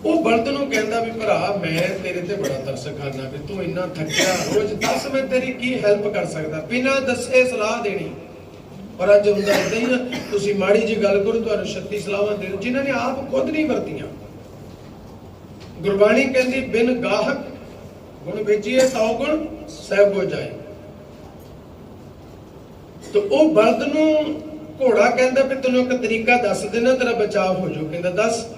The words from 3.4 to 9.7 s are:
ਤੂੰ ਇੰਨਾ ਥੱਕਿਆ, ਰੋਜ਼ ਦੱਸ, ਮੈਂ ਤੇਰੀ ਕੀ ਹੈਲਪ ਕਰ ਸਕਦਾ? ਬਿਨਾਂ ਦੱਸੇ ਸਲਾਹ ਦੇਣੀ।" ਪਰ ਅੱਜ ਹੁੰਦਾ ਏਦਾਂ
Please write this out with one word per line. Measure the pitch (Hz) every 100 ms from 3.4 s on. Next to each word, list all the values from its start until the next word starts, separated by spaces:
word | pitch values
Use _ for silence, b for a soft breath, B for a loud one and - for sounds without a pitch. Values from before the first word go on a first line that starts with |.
| -
ਤੂੰ | 196
ਇੰਨਾ | 170 165 180
ਥੱਕਿਆ, | 156 156 - - - -
ਰੋਜ਼ | 208 208
ਦੱਸ, | - 233 254 269
ਮੈਂ | 269
ਤੇਰੀ | 262 254 262
ਕੀ | 254 247 247
ਹੈਲਪ | 208 202 -
ਕਰ | - 170
ਸਕਦਾ? | 156 156 156
ਬਿਨਾਂ | - 247 262 269
ਦੱਸੇ | 262 247 240 254
ਸਲਾਹ | 254 226 214 240
ਦੇਣੀ।" | 214 190 160 - - - - - - - - -
ਪਰ | 185 202
ਅੱਜ | 202
ਹੁੰਦਾ | 196 196
ਏਦਾਂ | 196 -